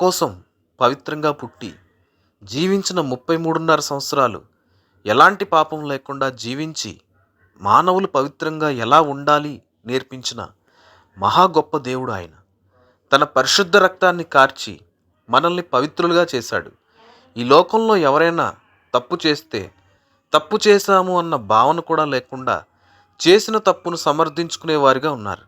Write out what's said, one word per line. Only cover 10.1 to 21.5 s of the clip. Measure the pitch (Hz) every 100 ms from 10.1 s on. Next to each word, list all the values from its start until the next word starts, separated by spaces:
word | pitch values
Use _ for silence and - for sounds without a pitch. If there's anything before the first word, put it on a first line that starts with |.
| 131 - 117 87 _ _ _ _ _ _ 92
మహా | 98 165 185 160
గొప్ప | - 151 135
దేవుడు | 127 123 98
ఆయన. | 85 _ _ _ _ _ _ _ -
తన | 139 - 131
పరిశుద్ధ | 131 - 180 196 185
రక్తాన్ని | - 185 175 160 139
కార్చి | 131 - - 80 _ _ _ _ - 127
మనల్ని | 170 175 170
పవిత్రులుగా | 127 147 - 170 170 170 127
చేశాడు. | - 95 - _ _ _ _ _ _ 117
ఈ | 120
లోకంలో | 151 180 220 226 202 143
ఎవరైనా | 147 170 165 113 - _ _ _
తప్పు | 123 - 170 156
చేస్తే, | 147 - 110 87 _ _ _ _ _ _ 151
తప్పు | - 208 208
చేశాము | 202 202 190 185 180
అన్న | 170 143 101